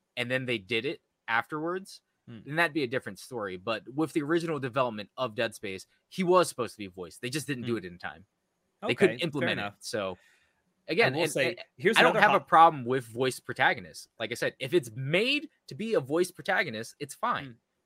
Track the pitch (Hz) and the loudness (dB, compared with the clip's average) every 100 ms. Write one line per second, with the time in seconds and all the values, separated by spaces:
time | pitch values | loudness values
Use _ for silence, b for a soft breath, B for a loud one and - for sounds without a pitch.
0 | _ - 120 131 127 117 95 113 131 - | _ -8 -2 -2 -2 -4 -2 -2 -2 -8
1 | _ _ - 113 - 151 165 185 196 - | _ _ -2 -2 0 -6 -6 -6 -10 -20
2 | _ _ - 117 - 156 170 151 127 123 | _ _ -20 -18 -6 0 0 0 -2 -2
3 | 113 92 - 123 101 92 101 107 95 135 | -6 -12 -12 -8 -8 -6 -4 -6 -6 -4
4 | 156 165 143 170 165 147 131 123 123 107 | -2 -2 0 -2 0 -4 -4 -2 -4 -6
5 | 101 - 127 110 113 - 104 95 - _ | -12 -6 -6 -4 -6 -6 -10 -10 -14 _
6 | _ - 175 180 165 - 110 - 98 92 | _ -4 4 4 4 0 -8 -6 -12 -10
7 | 85 - 123 147 135 135 110 110 90 87 | -14 -10 -6 -6 -6 -6 -4 -4 -6 -12
8 | 95 78 95 _ _ _ _ _ 214 - | -12 -14 -20 _ _ _ _ _ -4 4
9 | 202 120 165 143 170 101 101 - - 113 | 4 2 -4 -2 -2 -2 -4 -8 -8 -4
10 | 95 92 b b b b b _ - 165 | -4 -6 b b b b b _ -4 0
11 | 214 139 160 156 131 120 - - 160 220 | 2 2 0 0 -2 -2 -12 -2 4 6
12 | 240 214 202 190 - 165 165 151 120 131 | 6 8 6 6 6 10 10 8 0 -2
13 | 117 113 131 - - 120 147 147 85 - | -2 0 0 0 -8 0 2 2 -6 -18
14 | - _ 110 117 135 - - 170 120 110 | -20 _ -6 -2 -4 -4 0 0 0 -6
15 | 135 175 247 285 311 _ - 139 220 190 | -2 0 2 0 -4 _ -18 -10 -2 -2
16 | 127 160 180 - 151 190 175 107 113 - | 0 0 0 -2 -2 -2 -2 -6 -10 -12
17 | 143 - 233 170 139 117 _ _ | -14 -6 -4 -4 -6 -16 _ _